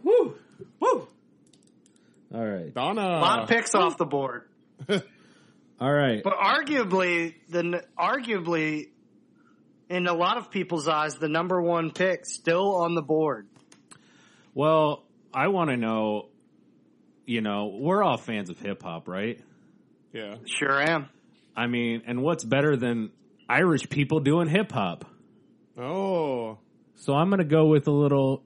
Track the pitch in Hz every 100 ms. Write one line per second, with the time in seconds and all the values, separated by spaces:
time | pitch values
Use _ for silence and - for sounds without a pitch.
0 | 311 480 349 - _ _ - _ 480 294
1 | - _ _ _ _ _ _ _ _ _
2 | _ _ _ 113 110 98 80 127 143 214
3 | 190 170 170 226 220 233 220 208 175 160
4 | 160 143 135 120 - _ _ _ 135 196
5 | - _ _ _ _ _ _ _ 127 147
6 | 139 107 196 190 202 269 294 294 208 190
7 | 180 170 165 165 _ 170 170 175 - -
8 | 180 262 233 208 165 165 156 151 151 _
9 | _ _ _ _ _ _ _ _ _ 180
10 | 180 170 175 233 202 196 175 170 147 156
11 | 151 143 156 160 175 180 170 170 160 -
12 | 185 175 - - - 170 196 185 170 170
13 | 143 156 156 120 101 _ _ - _ -
14 | _ _ _ _ _ 131 151 160 151 147
15 | _ _ _ 131 156 196 160 123 113 110
16 | 107 107 - _ _ _ _ _ _ _
17 | _ _ - 117 107 101 104 98 143 196
18 | 190 120 - 107 90 85 101 98 95 82
19 | - 90 110 120 - _ _ _ _ _
20 | _ 113 104 110 110 - 143 139 151 165
21 | 139 _ _ _ _ - 120 120 120 117
22 | 117 123 143 170 113 135 147 135 123 117
23 | 107 _ _ _ - 127 180 147 - 143
24 | 139 156 139 160 160 180 220 127 95 85
25 | - _ _ _ _ _ _ - 127 185
26 | 196 180 151 127 113 107 _ _ _ _
27 | - 139 175 196 156 160 156 151 151 143
28 | 147 139 135 135